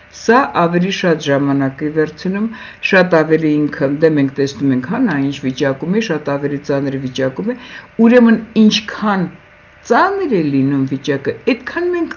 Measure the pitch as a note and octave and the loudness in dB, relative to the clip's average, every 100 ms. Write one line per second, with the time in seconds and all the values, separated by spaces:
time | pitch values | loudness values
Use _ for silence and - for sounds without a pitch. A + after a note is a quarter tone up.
0 | - - - B3 C#4+ - E3+ F3 F#3 F#3+ | -20 -6 2 2 2 0 2 2 0 0
1 | F#3 D#3 C#3+ C#3 C#3+ C#3 C3+ C3+ D3+ D#3 | 0 0 0 0 2 0 -2 -4 -4 -2
2 | D#3 - F#3 G3+ A3+ - - - - F#3+ | -2 -4 -6 -4 -4 -6 -16 -8 2 2
3 | F3+ E3 D#3 D#3+ D#3 D3+ D3 - C#3 C#3+ | 4 2 2 2 2 0 0 -2 -2 2
4 | D#3+ D3+ C#3 C3+ C#3 - C#3 B2+ B2+ A#3+ | 2 2 0 0 -4 -2 0 0 -2 -2
5 | B3 C#3+ C#3 C#3 C3 B2+ C#3 C3 D#3+ G#3+ | 0 0 -2 -4 -6 -2 -2 -2 -2 -2
6 | A3 D3+ D3 C#3 C#3+ C#3 - C#3 C#3 C#3 | 0 -4 -4 -4 -4 -6 -4 -2 -2 -4
7 | C3 B2+ C3 C3 G3+ B3 - - - - | -6 -4 -4 -4 -6 -8 -12 -20 -12 2
8 | A3+ B3 A#3 A3 - A3 G#3+ - - - | 4 6 6 4 0 4 4 4 -4 -6
9 | G#3+ G3 E3+ - - - _ - - A#3+ | -2 -2 -4 -8 -20 -20 _ -20 0 2
10 | F4+ G4+ E4+ G3 D3+ C3+ C3+ C#3 C3+ C3+ | 2 0 -2 0 0 0 0 0 -2 -4
11 | D3+ C#3 C#3 - - B3+ - E4+ F4+ F4 | -4 -2 -4 -4 -2 -2 -4 -4 -2 -2
12 | E4 | -4